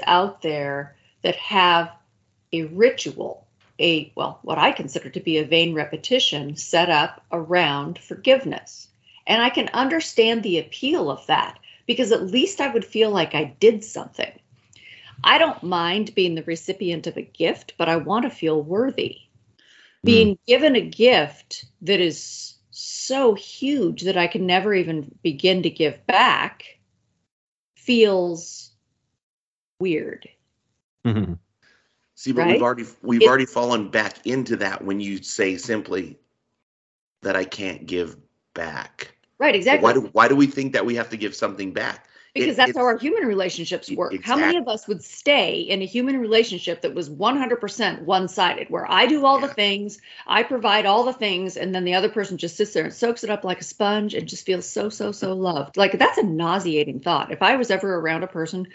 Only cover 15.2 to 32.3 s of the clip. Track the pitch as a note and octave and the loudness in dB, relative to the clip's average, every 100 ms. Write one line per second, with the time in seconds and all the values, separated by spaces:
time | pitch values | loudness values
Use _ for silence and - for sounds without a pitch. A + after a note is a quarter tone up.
15.2 | E3+ D4 D#4+ - F3 F3 E3+ G3 G#3 - | 4 4 4 0 -4 -2 0 -2 -2 0
16.2 | F3+ D#3+ D3+ E3 - F#3+ F3+ E3 E3 - | 0 -2 -6 -8 -6 -4 -4 -4 -6 -10
17.2 | - - E3 F4 - - E3 E3 C#3+ G#3+ | -14 -2 -2 -2 -12 -4 0 0 0 -2
18.2 | B3 - D#3+ D#3 D3+ G3 C4+ - - - | -2 -4 -2 -2 -2 -2 -2 -2 -6 -8
19.2 | _ _ _ _ _ _ _ _ - A3+ | _ _ _ _ _ _ _ _ 6 8
20.2 | G#3+ F#3+ - B3+ D4+ B3 E3 E3 A#3+ G#3 | 6 2 2 4 6 4 0 4 6 6
21.2 | C#3+ - _ - - _ E3 G3 F3 D3 | 2 -6 _ -18 -20 _ -2 2 2 -2
22.2 | - - - _ _ - - - - C4 | -12 -14 -16 _ _ -16 -14 -12 -4 2
23.2 | B3+ G3+ - - C4 C#4+ F3 D#3 F3 F#3 | 4 2 -6 -6 -2 0 0 -2 -2 2
24.2 | F3 - F#3 F3+ G3+ G3 E3 D#3+ D3 - | 0 0 2 2 2 0 0 -4 -8 -6
25.2 | E3+ C#3 F#3 F#3+ E3+ - D#3 - - G3 | -6 0 2 2 -2 0 -2 -2 0 4
26.2 | A#3 C#3+ D3 - - _ _ _ _ _ | 4 2 -4 -10 -20 _ _ _ _ _
27.2 | _ _ _ _ _ _ - A#3+ G#3+ F#3+ | _ _ _ _ _ _ 0 4 6 4
28.2 | F3 E3 - - - _ _ _ _ _ | 0 -6 -12 -18 -20 _ _ _ _ _
29.2 | _ _ _ _ _ _ F#3 D3+ - - | _ _ _ _ _ _ -2 -2 -4 -12
30.2 | - _ _ _ _ _ _ _ A#2 G#2+ | -18 _ _ _ _ _ _ _ -2 0
31.2 | F#2+ E2+ _ _ _ _ _ _ _ - | -2 -6 _ _ _ _ _ _ _ -10
32.2 | C3 | -2